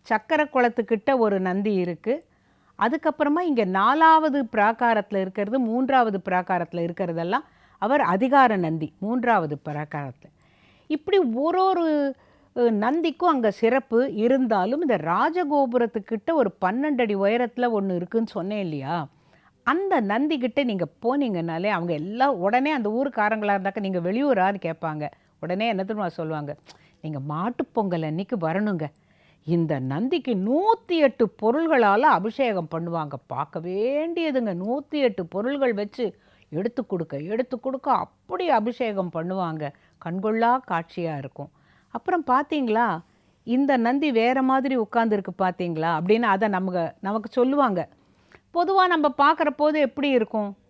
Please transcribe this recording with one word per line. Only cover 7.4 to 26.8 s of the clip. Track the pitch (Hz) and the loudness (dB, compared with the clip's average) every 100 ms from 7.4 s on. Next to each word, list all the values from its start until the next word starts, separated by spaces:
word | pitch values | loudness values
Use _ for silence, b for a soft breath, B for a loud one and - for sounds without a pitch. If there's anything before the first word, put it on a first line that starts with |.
| - b b b | -6 b b b
அவர் | 214 285 | 0 2
அதிகார | 233 190 254 277 254 202 | 2 0 4 6 6 4
நந்தி, | 160 160 151 _ | 0 -2 -6 _
மூன்றாவது | 202 247 240 214 156 143 - | -4 -2 2 2 0 -6 -8
பிராகாரத்துல. | 147 151 151 139 127 - _ b b b b b | -10 -8 -10 -10 -14 -20 _ b b b b b
இப்படி | 302 - 392 | -6 0 2
ஒரு | 277 226 302 359 | 2 0 0 2
ஒரு, | 381 359 330 302 277 262 b b b - | 2 2 2 2 0 -4 b b b 0
அ, | 240 | 2
நந்திக்கும் | 214 220 320 330 269 359 | 2 0 0 -2 0 2
அங்க | 285 220 | 2 0
சிறப்பு | 196 226 262 - 226 269 | 2 2 2 2 0 0
இருந்தாலும், | 214 233 269 254 208 185 285 | 0 2 2 2 2 0 0
இந்த | 330 202 | 0 0
ராஜகோபுரத்துக்கிட்ட | 156 185 285 339 302 285 269 247 233 226 190 220 - | 0 0 0 0 0 0 2 0 0 -4 -6 -6 0
ஒரு | 330 208 - | 2 0 0
பன்னெண்டு | 185 226 302 254 | -2 0 -2 0
அடி | 233 196 | 0 2
உயரத்துல | 196 240 240 247 247 220 | 2 2 -2 0 0 0
ஒண்ணு | 196 180 | 0 -2
இருக்குன்னு | 175 226 226 | -2 -2 -2
சொன்னேன் | 202 180 214 | -4 -6 -4
இல்லையா? | 185 147 135 170 143 b b b b _ | -4 -6 -4 -4 -6 b b b b _
அந்த | - 320 392 339 | -2 -2 0 0
நந்திக்கிட்ட | 202 214 294 302 247 285 | 2 0 0 0 -2 0
நீங்க | 262 196 160 _ | -2 -2 -4 _
போனீங்கன்னாலே | 233 277 262 180 165 165 202 | -2 0 0 -2 -4 -2 -2
அவங்க | 190 175 | -2 -2
எல்லாம் | 151 175 226 277 220 | -4 -4 0 0 2
உடனே, | 185 240 285 | 0 2 0
அந்த | 294 208 | -2 -2
ஊருக்காரங்களா | 226 277 233 208 220 208 202 | -2 -2 0 0 0 0 0
இருந்தாக்க, | 190 208 | -2 -4
நீங்க | 196 185 | -4 -2
வெளியூரான்னு | 170 220 285 220 185 202 170 | -2 0 2 2 2 0 -6
கேட்பாங்க. | 160 160 151 151 b b b | -6 -6 -6 -8 b b b
உடனே | 160 185 233 | -6 -2 -2
என்ன | 190 | -2
தெரியுமா | 190 214 180 | -4 -4 -6
சொல்லுவாங்க? | 165 160 156 143 147 B B | -6 -6 -6 -8 -12 B B